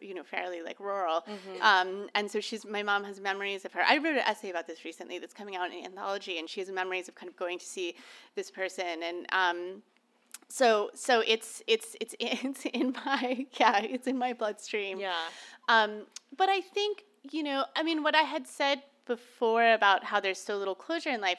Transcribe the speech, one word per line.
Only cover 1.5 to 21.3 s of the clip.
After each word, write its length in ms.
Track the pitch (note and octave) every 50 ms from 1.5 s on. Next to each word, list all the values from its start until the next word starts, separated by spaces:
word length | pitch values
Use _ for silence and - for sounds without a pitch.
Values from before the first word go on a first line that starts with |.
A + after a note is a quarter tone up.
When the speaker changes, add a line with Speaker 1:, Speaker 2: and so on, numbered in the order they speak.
| F#3 F#3
Speaker 1:
Um, 460 | - A3 G3 F#3 F#3 F#3 F#3 G3+ G3+ - -
and 120 | G#3 G#3 G3+
so 120 | - G#3+
she's, 240 | G#3 - A#3 G#3+ -
my 180 | G#3 G#3+ G#3
mom 220 | G#3 G#3 G3+ G3+ G3+
has 160 | G3+ G3 G3
memories 440 | G3 G3 G3 G3 G3+ G3 G3 F#3+ -
of 80 | - -
her. 80 | - -
I 120 | - C4 D4+
wrote 160 | C#4+ E4 D4+
an 80 | A#3+ -
essay 240 | - G#3+ - - G3
about 160 | F3 E3+ E3
this 180 | - E3 - -
recently 360 | E3+ E3 - F3+ - - -
that's 140 | - - -
coming 200 | - G3+ G3+ F#3+
out 160 | F3+ F3+ E3+
in 80 | - F3
an 60 | E3+
anthology, 540 | F#3 F#3+ F#3+ G3+ G3 G3 G3+ G3 G3 F3+ E3
and 100 | D#3+ E3+
she 80 | - G#3
has 100 | F#3 F#3+
memories 400 | F#3+ F#3 F#3 F#3 F#3 F#3 F3 -
of 60 | -
kind 140 | - F3 F3+
of 80 | -
going 240 | - F#3 F3 F3+ E3+
to 40 | -
see 280 | - - G3 F3+ E3+ E3+ - - - - - - - _
this 160 | G#3 F#3 -
person. 540 | - - F#3+ F3+ - - F#3 F3 E3 D#3+ E3+
And, 220 | E3+ F3 F3 - -
um, 520 | - F#3+ F#3 F3 F3 F3 F3 F3+ F#3+ G#3 - _ _ _ _ _ _ _ _ _ - - _ _
so, 420 | - - C4+ A#3 A3 G#3 G#3 - -
so 280 | - - - B3 A3+ A3 -
it's, 340 | A3 A3+ - - - - - -
it's, 260 | A3+ A3 - - - -
it's, 160 | A3 - -
<laughs> 40 | -
it's 460 | A3+ A#3+ C4 - B3 C4+ C4+ - -
in 260 | C#4 - A#3 - B3+ B3 - -
my, 400 | C#4+ C4+ A#3+ C4 B3 C4+ A#3 C#4 - - -
yeah, 180 | B3+ G#3+ G#3+ G3
it's 260 | G#3 - C4 B3 - C4
in 100 | C4 B3+
my 140 | B3 B3+
bloodstream. 680 | A#3+ A#3 A3+ G#3+ G#3 G#3+ - - - G#3+ G3+ G3 F#3+ F#3+
Speaker 2:
Yeah. 160 | G3+ F#3+ F3+ E3 E3 E3 - - - - - - _ -
Speaker 1:
Um, 380 | A#3 A3+ G#3+ G#3+ G#3+ G#3+ G3+ - _ - - _ C#4
but 120 | - F#4+ F#4+
I 120 | G4 F#4+
think, 440 | F#4 - - G#4 G4+ G#4 G4+ - - _ _ _ - C#4
you 100 | - D#4
know, 220 | D4+ D4 C#4 C4+ C4+ - -
I 60 | -
mean, 200 | D#4+ D#4+ E4 D#4 D4
what 100 | D4+ D4+
I 80 | D#4
had 240 | D#4 C4+ C#4+ D#4+ B3+
said 340 | - - - C#4+ C#4 C#4 C4+ - _ _ _ _
before 680 | - A#3+ A3+ - - - - B3 A3+ A3+ A#3 A#3 A#3 A3+
about 300 | A3 A3 G3+ F#3+ - -
how 160 | G#3 G#3+ G#3
there's 180 | G3 F#3+ F#3 -
so 160 | - - G#3
little 180 | G3+ G3 F#3+ F#3
closure 360 | - - - D#4+ E4+ - D#4
in 100 | C4 A#3+
life, 180 | G3+ F#3